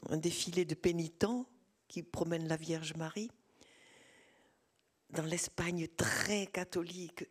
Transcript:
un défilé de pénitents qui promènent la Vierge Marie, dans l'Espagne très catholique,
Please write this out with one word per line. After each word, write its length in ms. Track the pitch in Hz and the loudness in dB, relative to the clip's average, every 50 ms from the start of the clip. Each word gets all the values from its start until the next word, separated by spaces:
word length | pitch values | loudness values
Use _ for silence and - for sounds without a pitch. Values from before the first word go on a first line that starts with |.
| - - | -2 -2
un 80 | - | 0
défilé 480 | 156 156 175 170 - - 180 170 180 180 | 2 2 0 0 0 -2 0 2 0 2
de 100 | 160 160 | 2 0
pénitents 720 | - - 180 170 170 165 156 - - - 208 240 247 254 - - - _ _ _ _ _ | 2 2 2 4 4 0 -2 2 2 2 2 2 0 -2 -6 -12 -20 _ _ _ _ _
qui 160 | _ - 175 165 | _ -8 -8 -8
promènent 460 | - - - 165 165 170 165 160 160 | -6 -2 -2 0 0 0 0 0 0
la 80 | 160 | 0
Vierge 380 | 156 160 165 160 160 160 156 160 | -2 0 -2 -2 -2 -2 -4 -4
Marie, 360 | 160 160 160 - 208 214 240 - - _ _ _ - - - - - - - - - - - - - - - - - _ _ _ _ _ _ _ _ _ _ _ _ _ _ | -4 -4 -4 -4 -4 -6 -6 -8 -14 _ _ _ -20 -20 -20 -20 -20 -20 -20 -20 -20 -20 -20 -20 -20 -20 -20 -20 -20 _ _ _ _ _ _ _ _ _ _ _ _ _ _
dans 140 | - 165 156 | -2 -2 0
l'Espagne 640 | 160 170 170 - - - - 175 175 175 175 160 160 - | 0 0 0 -2 -2 -2 0 0 2 2 0 -2 -2 0
très 500 | - - - - - - - 208 208 196 | 0 2 2 4 2 2 2 2 2 0
catholique, 800 | 185 - 180 180 180 - 180 170 170 175 185 180 160 - - - - | 0 -2 -4 -4 0 -2 -2 -2 -2 -6 -8 -10 -10 -10 -10 -12 -10